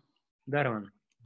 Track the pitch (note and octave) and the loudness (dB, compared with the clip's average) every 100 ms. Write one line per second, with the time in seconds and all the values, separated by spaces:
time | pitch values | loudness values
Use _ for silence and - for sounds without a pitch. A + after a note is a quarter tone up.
0 | _ _ _ _ - C#3+ C#3 A2 G2+ - | _ _ _ _ -2 0 2 0 -6 -16
1 | _ _ | _ _